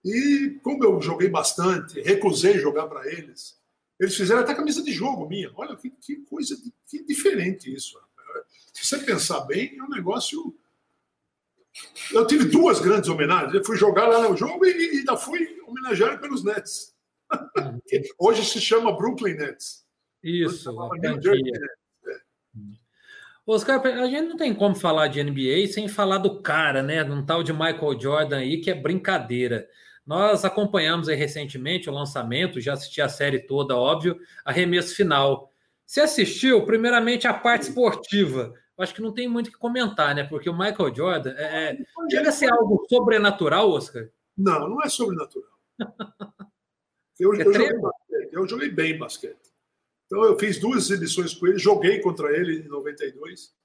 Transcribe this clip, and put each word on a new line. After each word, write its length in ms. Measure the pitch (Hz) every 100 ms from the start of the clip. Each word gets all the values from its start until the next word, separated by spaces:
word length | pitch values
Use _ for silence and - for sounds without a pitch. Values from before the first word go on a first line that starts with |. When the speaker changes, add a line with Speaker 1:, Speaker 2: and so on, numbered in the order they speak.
Speaker 1:
E 560 | 185 233 285 285 277 -
como 200 | - 277
eu 180 | 226 180
joguei 260 | - 160 185
bastante, 720 | 160 - - 180 175 - -
recusei 580 | 170 196 202 151 180 196
jogar 280 | 143 147 156
pra 180 | 143 135
eles, 540 | 170 143 120 - _ _ _ _ _
eles 160 | 190 190
fizeram 240 | 185 240
até 140 | 269
camisa 280 | 285 302 277
de 80 | 294
jogo 380 | 175 254 240 151
minha. 240 | 196 -
Olha 220 | - - -
que, 140 | 254
que 260 | _ - 294
coisa, 340 | - 302 262 -
de, 160 | 240 _ -
que 160 | 294
diferente 680 | 302 - 403 220 175 190 -
isso. 280 | - - - _ _ - - - _ _
Se 140 | - -
você 120 | 285
pensar 360 | 254 180 - 151
bem, 360 | 131 170 254 269
é 40 |
um 60 | 269
negócio. 680 | 247 180 240 - 302 302 - _ _ _ _ _ _ _ _ _ _ _ - - - -
Eu 160 | 226 226
tive 200 | 302 160
duas 340 | 330 339 -
grandes 300 | 185 208 -
homenagens. 420 | 156 147 180 135
Eu 120 | 190
fui 120 | 202 214
jogar 300 | 202 196 233
lá 180 | 233 226
no 80 | 170
jogo 280 | 262 349
e, 60 | 370
e 280 | 349 330 285
ainda 160 | 262 233
fui 440 | - 349 330 - -
homenageado 520 | 247 254 185 226 -
pelos 240 | 285 269
Nets. 520 | 190 208 - - - _ _ _ _
Speaker 2:
Uhum. 480 | 302 - 415 135 120 - 135
Speaker 1:
<laughs> 160 | 139 -
Hoje 260 | 190 226
se 140 | 202 220
chama 360 | - 226 226 170
Brooklyn 380 | 220 254 208
Nets. 500 | 151 143 - - - _ _ _ _
Speaker 2:
Isso, 260 | 165 175 156
Speaker 1:
Hoje 100 | -
se 60 |
chama 200 | 127 113 120
Speaker 2:
a 120 | 165
Speaker 1:
New 240 | - 143
Jersey 200 | 175 139
Speaker 2:
franquia. 180 | 127 120 143 - _ _ -
Speaker 1:
Nets, 160 | - _ _ _ 113
é. 240 | 101 107 _ _ _ - - _ -
Speaker 2:
Oscar, 400 | 214 220 269 262
a 200 | 240 254
gente 220 | 285 330
não 80 | 330
tem 180 | 294
como 200 | 208 202
falar 340 | 190 175 156 151
de 120 | 143
N 100 | 143
B 320 | 139 127 156
A 60 | 202
sem 180 | 214 208
falar 300 | 208 196 190
do 220 | 190 -
cara, 420 | - 151 151 135
né? 220 | 139 160
De 60 | 143
um 140 | 143 143
tal 160 | 165
de 100 | 151
Michael 480 | 156 165 156 151 123
Jordan 380 | 131 151 151 139
aí, 220 | 131 160
que 80 | 165
é 40 |
brincadeira. 960 | 160 143 185 196 185 117 123 123 113 - _ - _ -
Nós 340 | 160 208 208
acompanhamos 640 | 190 208 208 196 156 170 156
aí 60 |
recentemente 720 | 143 147 151 143 135 135 180 160
o 40 |
lançamento, 680 | 139 139 139 113 127 180 131
já 120 | 123
assisti 280 | 139 - -
a 80 | 143
série 300 | 147 143 139
toda, 380 | - 139 135 123
óbvio, 420 | 127 160 170 175 - -
Arremesso 480 | - 135 175 175 175
Final. 600 | - 185 143 139 131 - _ _ _ _
Você 140 | 269
assistiu, 640 | 302 302 196 - 262 226 -
primeiramente, 640 | 220 240 240 226 240 247
a 40 |
parte 340 | - 240 240 -
Speaker 1:
Sim. 40 |
Speaker 2:
esportiva. 840 | 254 233 - - 202 170 131 117 - _ -
Eu 60 |
acho 100 | 185
que 80 | -
não 140 | 220
tem 140 | 220 247
muito 180 | 240 233
o 60 |
que 40 | _
comentar, 560 | 240 247 233 - 147
né? 120 | 143
Porque 260 | 139 151 175
o 20 |
Michael 400 | 170 202 214 156
Jordan, 380 | 120 175 165 131 131
é, 80 |
é, 340 | 151 156 156 277 254 330
Speaker 1:
Não, 140 | 330
Speaker 2:
chega 180 | - 302
a 40 |
ser 160 | 294 262
Speaker 1:
não. 100 | 240
Speaker 2:
algo 260 | 208 202 -
sobrenatural, 840 | 247 233 220 202 202 156 170 143
Oscar? 380 | 123 120 120 113 _ _ -
Speaker 1:
Não, 320 | 190 156 151
não 140 | 254
é 60 | 302
sobrenatural. 600 | - 220 170 - - - _ _ -
Speaker 2:
<laughs> 720 | 214 - 202 _ 202 _ 196 _ _ _ _ _ _ _
Speaker 1:
Eu, 160 | 185
Speaker 2:
É 80 | 202
Speaker 1:
eu 20 |
joguei 80 | 180
Speaker 2:
treino? 280 | - 294 233
Speaker 1:
basquete, 520 | - - _ - -
eu 160 | 170 190
joguei 200 | 240 -
bem 300 | 170 160 160
basquete. 540 | - - - - _ _ _ _ _ _ _
Então, 180 | 196
eu 120 | 220 -
fiz 220 | 208 165
duas 320 | 226 254 165
exibições 440 | 196 160 - 165
com 120 | - 180
ele, 120 | 196
joguei 420 | 202 196 180 196
contra 360 | 180 - 147 156
ele 260 | 175 160
em 60 | 151
noventa 360 | 143 147 147
e 80 | 143
dois. 420 | 131 156 196 - _